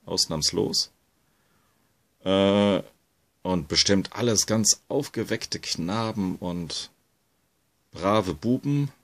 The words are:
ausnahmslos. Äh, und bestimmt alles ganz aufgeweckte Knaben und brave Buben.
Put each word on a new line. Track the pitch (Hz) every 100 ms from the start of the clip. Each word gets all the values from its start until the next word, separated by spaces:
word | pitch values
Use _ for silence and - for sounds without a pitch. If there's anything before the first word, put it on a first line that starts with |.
| -
ausnahmslos. | 90 - 80 76 - - - - _ _ _ _ _ _ _ _ _ _ _ _ _
Äh, | 92 95 98 101 101 95 - _ _ _ _ _
und | 92 90 76
bestimmt | - - 101 90
alles | - 120 104 -
ganz | 110 104 - _
aufgeweckte | 135 143 - 107 110 - 82
Knaben | - - 82 107 113 104 92 87
und | 90 87 80 - - _ _ _ _ _ _ _ _ _ _
brave | - 92 107 92
Buben. | 76 113 131 139 143 143 -